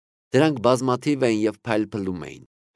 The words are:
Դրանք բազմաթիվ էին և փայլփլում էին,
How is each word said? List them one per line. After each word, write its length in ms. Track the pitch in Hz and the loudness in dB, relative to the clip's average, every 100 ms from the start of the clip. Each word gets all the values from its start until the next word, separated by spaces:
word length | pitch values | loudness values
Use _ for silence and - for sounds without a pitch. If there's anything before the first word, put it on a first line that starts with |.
| _ _ _ | _ _ _
Դրանք 240 | 127 156 131 120 | 2 2 2 2
բազմաթիվ 600 | 127 131 127 147 139 123 | 2 0 -2 -2 0 0
էին 100 | 107 | 2
և 220 | 107 107 | 0 -4
փայլփլում 640 | 120 110 104 107 95 90 69 | -4 -2 -2 -6 -6 -8 -10
էին, 160 | - - _ _ | -16 -20 _ _